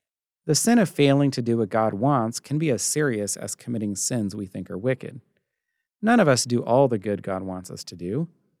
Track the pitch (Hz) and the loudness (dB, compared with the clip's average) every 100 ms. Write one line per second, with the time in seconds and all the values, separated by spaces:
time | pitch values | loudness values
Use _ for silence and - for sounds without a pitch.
0 | _ _ _ _ - 147 226 240 175 - | _ _ _ _ -2 0 4 4 4 4
1 | 139 139 143 127 117 117 104 110 110 101 | 4 4 2 0 0 0 0 0 0 0
2 | 135 139 113 - - 147 156 110 - 151 | 0 2 0 -6 -6 -2 -2 -2 -2 -2
3 | 147 107 101 - - - - 117 104 98 | 0 -2 -4 -6 -10 -10 -8 -6 -4 -4
4 | - 123 98 107 95 95 90 92 123 127 | -4 -2 -4 -6 -10 -10 -10 -6 -4 -4
5 | - - _ _ _ _ _ _ _ - | -6 -16 _ _ _ _ _ _ _ -4
6 | 214 240 160 123 123 120 - 127 135 113 | 2 4 6 4 2 -2 2 4 4 2
7 | 104 98 - 95 95 92 92 - - 87 | -2 -4 -4 -6 -6 -8 -10 -14 -14 -10
8 | 87 123 165 _ _ _ | -6 -4 -6 _ _ _